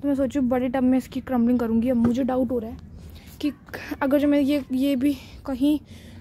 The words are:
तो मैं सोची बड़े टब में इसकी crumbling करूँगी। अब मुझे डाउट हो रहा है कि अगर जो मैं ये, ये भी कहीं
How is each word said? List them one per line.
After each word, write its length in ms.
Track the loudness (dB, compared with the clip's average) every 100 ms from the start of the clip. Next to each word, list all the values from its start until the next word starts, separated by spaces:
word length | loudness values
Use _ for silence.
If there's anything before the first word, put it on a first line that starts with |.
तो 60 | 0
मैं 60 |
सोची 260 | 0 0 0
बड़े 260 | 0 0 0
टब 140 | 2
में 160 | 4 2
इसकी 220 | 0 -10
crumbling 380 | -2 2 4 2
करूँगी। 320 | 2 0 2
अब 60 | 2
मुझे 260 | 2 2
डाउट 260 | 0 0 0
हो 80 | -2
रहा 120 | -4
है 60 | -12 -16 -18 -18 -20 -20 -6
कि 120 | -6 -6 -14 -14 -10 -4
अगर 180 | 2 4
जो 80 | 4
मैं 120 | 4
ये, 240 | 4 0 0
ये 220 | -2 0 2
भी 200 | 0 -2 -8 -16 -10
कहीं 320 | -2 2 0 -2 -20 -20 -18